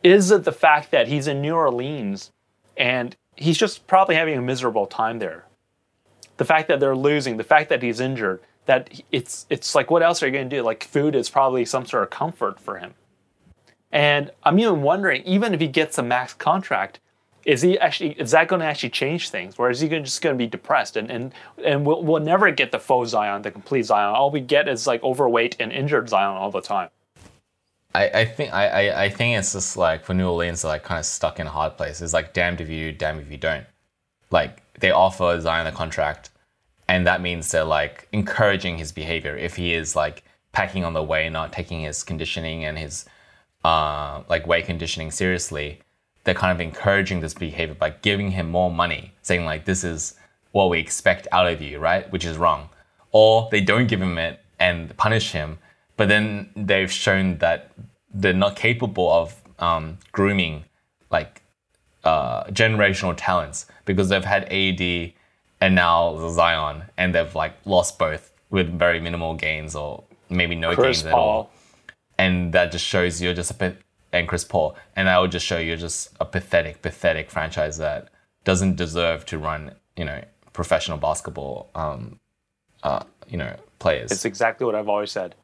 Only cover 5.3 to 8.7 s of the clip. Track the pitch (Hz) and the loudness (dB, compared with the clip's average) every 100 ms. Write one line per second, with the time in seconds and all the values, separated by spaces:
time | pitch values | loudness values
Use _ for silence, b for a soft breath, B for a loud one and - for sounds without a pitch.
5.3 | 82 - _ _ _ _ _ _ _ - | -8 -20 _ _ _ _ _ _ _ -20
6.3 | - 127 160 156 143 139 131 143 151 131 | -6 2 2 4 2 2 2 2 2 0
7.3 | 110 - 151 151 139 123 113 131 131 104 | -4 4 4 4 0 0 -2 -4 -2 -2
8.3 | 92 b b - | -2 b b 2